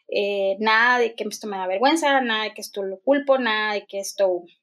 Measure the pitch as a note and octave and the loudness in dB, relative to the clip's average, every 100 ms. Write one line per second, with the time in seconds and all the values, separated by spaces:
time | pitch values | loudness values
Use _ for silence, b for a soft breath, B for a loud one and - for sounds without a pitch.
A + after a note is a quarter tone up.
0 | - G#3 G3+ G3+ G3 G3 A3 A3 A#3+ B3 | -6 -4 -2 -2 -2 0 0 2 4 2
1 | A3+ A#3 G#3+ - G#3+ F#3+ F#3 F#3+ C4 D#4+ | 0 -4 -10 -8 -8 -6 -4 0 2 2
2 | D4 C4+ B3 A3 G#3+ - - G3+ G3 F#3+ | 2 2 0 -2 -4 -8 -12 -8 -8 -2
3 | - C#4+ C#4 C4 A#3+ G#3+ G#3+ G#3 G3+ G3 | 0 2 2 2 2 0 -2 -4 -6 -10
4 | G3 - F#3+ F3 E3+ _ | -8 0 0 0 -6 _